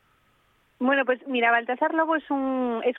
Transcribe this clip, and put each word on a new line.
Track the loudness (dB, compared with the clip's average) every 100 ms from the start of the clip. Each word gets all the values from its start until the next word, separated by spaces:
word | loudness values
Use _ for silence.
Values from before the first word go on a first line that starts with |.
| _ _ _ _ _ _ _ -4
Bueno, | 0 2 2
pues | -2 -2
mira, | 0 2
Baltasar | 2 0 0 0
Lobo | 0 0 0
es | -2
un, | -2 -2 -2 -2 -2
es | -2